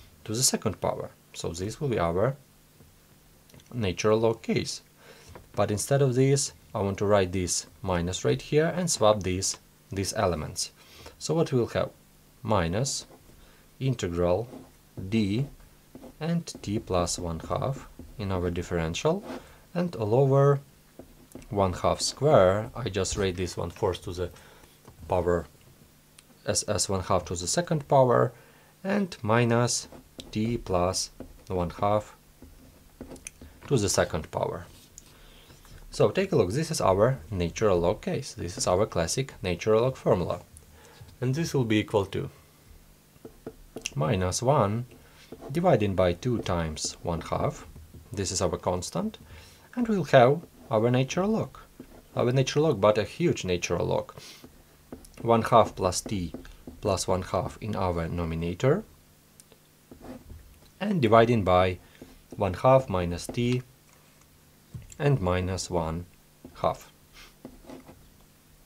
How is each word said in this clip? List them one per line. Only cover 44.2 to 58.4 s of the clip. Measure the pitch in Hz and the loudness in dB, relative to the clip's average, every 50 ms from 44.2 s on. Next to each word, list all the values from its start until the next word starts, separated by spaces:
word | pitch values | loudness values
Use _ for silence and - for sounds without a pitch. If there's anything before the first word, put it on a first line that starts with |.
| 92 92 - - | 0 -2 -2 -2
one | 117 127 151 139 104 98 107 117 123 - - - - - - - - - - - - - | 0 2 2 4 2 2 0 -4 -6 -8 -14 -20 -20 -20 -20 -20 -20 -20 -20 -16 -12 -6
divided | 139 170 180 180 143 107 107 98 90 | -4 0 4 4 4 4 4 0 2
by | 92 92 90 87 | 2 2 2 2
two | - - 127 120 - | 0 -2 -2 -2 -2
times | - - 92 85 80 78 78 - - - - - - | -2 -2 -2 -2 -2 -4 -6 -6 -8 -8 -8 -8 -6
one | 90 82 82 | -6 -6 -6
half, | - - - - 90 - - - - - - - - - - - - - | -4 -4 -4 -2 -2 -4 -4 -8 -14 -18 -20 -20 -20 -20 -20 -20 -16 -10
this | 101 98 95 90 | -6 -6 -4 -4
is | 98 90 | -2 0
our | 98 85 90 | 0 0 -2
constant, | 87 - 98 90 90 87 - - 175 202 220 - - - - - - - - - - - - - | -2 -2 -2 -2 -2 -4 -4 -4 -4 -4 -4 -6 -10 -16 -20 -20 -20 -20 -20 -20 -20 -20 -10 -6
and | 247 240 | -4 -2
we'll | 226 214 185 143 | 0 0 0 2
have | - - 131 120 131 147 170 - - - - - - | 6 8 8 8 8 6 2 -2 -10 -18 -20 -6 -2
our | 117 107 113 123 | 0 2 4 4
natural | 123 127 135 135 - 180 190 214 | 4 2 2 0 -2 -2 0 0
log. | 220 190 - 135 - - - - - - - - - - - - - | 0 -2 -2 -6 -10 -16 -20 -20 -20 -20 -20 -20 -20 -20 -20 -6 -2
Our | 117 113 123 | 0 0 2
natural | 123 135 135 - - 147 156 | 2 2 0 2 2 2 2
log, | 160 120 98 | 2 2 4
but | 104 107 107 | 4 4 4
a | 110 101 | 4 0
huge | - - - 170 160 - - - | -4 -2 0 0 0 0 0 -2
natural | 92 90 87 - - 87 85 90 | -2 -2 -2 0 -2 -2 0 0
log. | 92 90 - - - - - - - - - - - - - - - - - - - - - - - - - | 0 0 -2 -4 -6 -12 -18 -20 -20 -20 -20 -20 -20 -20 -20 -20 -20 -20 -20 -20 -20 -20 -20 -20 -20 -14 -4
One | - 113 117 113 110 | 2 2 2 2 4
half | - 120 110 107 - - | 6 6 6 6 4 0
plus | - 95 90 90 - | -2 -2 -2 -2 -2
t | - - 107 95 87 78 - - - - - - - - - - | -4 -4 -4 -6 -6 -6 -10 -12 -16 -18 -20 -20 -20 -20 -12 -4
plus | - 104 95 87 - | -2 -2 -2 0 0
one | - 92 92 92 | -2 -2 -2 -2
half | - - 92 85 87 - - | -2 -2 -2 -2 -4 -8 -10
in | - 95 - | -8 -6 -4
our | 95 95 90 85 82 82 | -2 -2 -2 -2 -2 -4
nominator, | 80 - 87 85 80 82 82 | -4 -4 -4 -4 -4 -4 -4